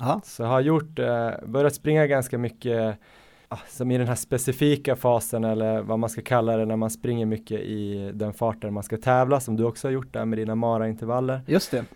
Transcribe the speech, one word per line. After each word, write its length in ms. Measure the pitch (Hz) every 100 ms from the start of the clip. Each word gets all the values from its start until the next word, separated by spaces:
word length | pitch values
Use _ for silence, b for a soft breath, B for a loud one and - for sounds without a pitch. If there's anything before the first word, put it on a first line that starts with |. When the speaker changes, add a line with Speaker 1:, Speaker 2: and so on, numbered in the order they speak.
Speaker 1:
Aha. 200 | 123 196
Speaker 2:
Så 180 | - -
jag 60 | 117
har 120 | 131
gjort, 380 | 143 160 156 156
eh, 300 | 120 120 117 - -
börjat 280 | 127 143
springa 320 | 143 151 156 147
ganska 320 | 135 127 120
mycket, 600 | 120 - 123 117 110 104 b b b b b
ah, 80 | 107 -
som 220 | - 123
i 80 | 127
den 100 | 123
här 60 |
specifika 840 | 123 - 131 135 127 147 143 143 123
fasen, 480 | 123 117 - 117
eller 360 | 113 110 110 110
vad 160 | 104 113
man 120 | 113
ska 120 | 117
kalla 340 | - 123 113 113
det, 80 | 110
när 100 | 110
man 140 | 110
springer 360 | 113 120 117 110
mycket 340 | 110 - 107
i 500 | 101 107 101 101 98
den 180 | 104 107
farten 400 | 104 113 107 107
man 80 | 104
ska 140 | 104 110
tävla, 440 | 131 127 127 139
som 160 | 131 110
du 80 |
också 240 | 117 113 135
har 40 |
gjort 200 | 131 131
där 120 | 113
med 140 | 110 110
dina 160 | 110
maraintervaller. 840 | 110 117 113 110 110 113 123 131 131 131
Speaker 1:
Just 240 | 170 -
det. 140 | 127 127